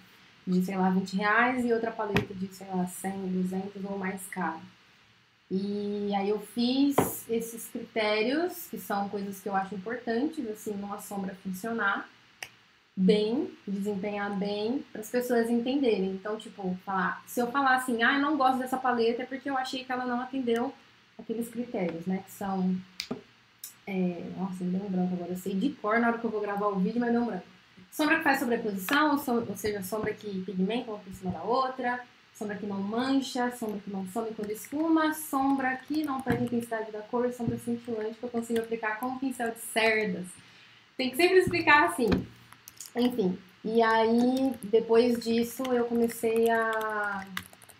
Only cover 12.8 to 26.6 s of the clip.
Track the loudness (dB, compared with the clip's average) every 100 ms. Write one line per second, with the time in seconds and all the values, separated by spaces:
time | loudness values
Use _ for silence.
12.8 | _ 2 6 6 4 0 -2 -6 -8 -6
13.8 | -4 -4 -4 -4 -4 -2 -2 -2 -2 -2
14.8 | -4 -12 -4 -2 2 2 4 2 2 2
15.8 | 4 4 2 -2 -6 -8 -8 -8 -4 -4
16.8 | -2 0 0 -2 -6 -2 0 2 4 4
17.8 | 2 2 4 4 2 4 4 2 0 -2
18.8 | 0 2 2 0 -4 -6 -4 -4 -4 -6
19.8 | -6 -4 -2 -2 -2 -4 0 2 0 -6
20.8 | -20 _ _ -16 -8 -4 -4 -6 -6 -2
21.8 | -2 -2 -2 -4 -4 -8 -4 0 2 0
22.8 | -4 -10 -8 -8 -12 -20 _ _ -18 -16
23.8 | -6 -2 0 -2 -8 -6 -6 -4 -2 -2
24.8 | -2 0 0 0 -4 -6 -2 0 0 0
25.8 | 0 2 4 2 -2 -2 -2 0